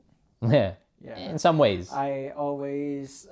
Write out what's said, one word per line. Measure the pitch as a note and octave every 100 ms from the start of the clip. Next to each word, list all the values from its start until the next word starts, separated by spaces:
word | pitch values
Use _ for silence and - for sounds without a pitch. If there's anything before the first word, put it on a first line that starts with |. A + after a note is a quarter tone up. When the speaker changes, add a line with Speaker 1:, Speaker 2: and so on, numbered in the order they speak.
Speaker 1:
<laughs> | _ _ _ _
Yeah. | A2+ C#3+ G2 F2+ _ _
Speaker 2:
Yeah. | - A2+ -
Speaker 1:
In | D#3+
some | F3 D#3
ways. | B2 F#2 F2+
Speaker 2:
I | C3+ C#3 C#3 C3+ D3
always, | C#3+ C#3+ C#3 C#3+ C#3+ C#3+ C3+ - -